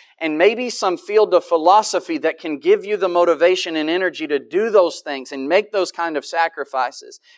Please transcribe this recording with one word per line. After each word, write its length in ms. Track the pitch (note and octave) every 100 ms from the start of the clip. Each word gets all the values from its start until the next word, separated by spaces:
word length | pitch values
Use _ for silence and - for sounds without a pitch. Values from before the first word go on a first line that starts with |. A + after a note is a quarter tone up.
| _ _
and 200 | D#3+ D3+
maybe 320 | F#3+ A#3 B3
some 280 | - G3+ F3
field 360 | - G#3 G3+
of 100 | F3
philosophy 760 | - E3 D#3+ G3+ G#3+ F#3 - D#3+
that 200 | D3+ D#3
can 180 | E3 C#3+
give 280 | D3 G#3 F#3+
you 100 | G#3
the 140 | F#3
motivation 640 | F3 F3 D#3 E3+ F3+ F3+ D#3+
and 140 | D#3
energy 380 | F3 F#3 D3 D3+
to 120 | D3
do 300 | A#2 E3+ A3+
those 320 | G3+ E3+ -
things 320 | - C3+ B2+
and 160 | C#3 C3+
make 240 | F#3 G#3
those 180 | G#3 F3
kind 240 | - E3+ D3+
of 80 | -
sacrifices, 960 | E3 E3 - C#3+ C3 B2+ - B2 - _